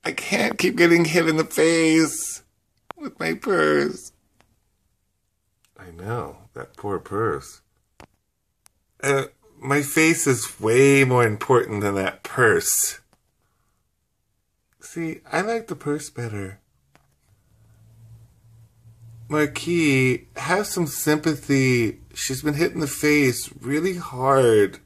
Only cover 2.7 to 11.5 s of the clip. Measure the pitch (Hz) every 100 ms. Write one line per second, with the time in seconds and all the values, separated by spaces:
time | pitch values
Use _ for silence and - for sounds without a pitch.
2.7 | _ _ - 294 - 165 160 - 180 151
3.7 | 147 143 - - _ _ _ _ _ _
4.7 | _ _ _ _ _ _ _ _ _ _
5.7 | _ 92 85 95 117 73 - - - -
6.7 | - 104 95 - 98 113 71 - - _
7.7 | _ _ _ - _ _ _ _ _ _
8.7 | _ _ _ 139 139 131 _ _ _ 131
9.7 | 143 139 - 160 160 139 120 - - 110
10.7 | 120 139 139 131 123 117 107 -